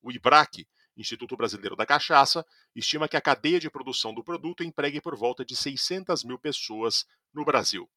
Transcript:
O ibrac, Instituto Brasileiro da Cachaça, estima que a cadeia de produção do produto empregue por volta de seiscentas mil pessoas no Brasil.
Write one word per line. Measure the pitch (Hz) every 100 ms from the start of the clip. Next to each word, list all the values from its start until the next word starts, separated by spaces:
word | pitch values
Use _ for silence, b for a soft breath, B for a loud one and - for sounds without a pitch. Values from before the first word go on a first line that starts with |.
O | 120
ibrac, | 123 127 147 143 - - _ _ -
Instituto | 107 113 120 113
Brasileiro | 113 101 101
da | -
Cachaça, | 113 143 - 151 139 170 160 b b
estima | 120 - 151 151
que | 156
a |
cadeia | 147 135 151 175
de | 156
produção | 143 127 123 113
do | 110
produto | 113 170 151 170
empregue | 170 - 143 147
por | 170 131
volta | 117 127
de | 127 127
seiscentas | 147 135 - 185 185 170
mil | 120 127
pessoas | 151 139 - 110 113 - - _ _
no | 147
Brasil. | 151 135 - 95 85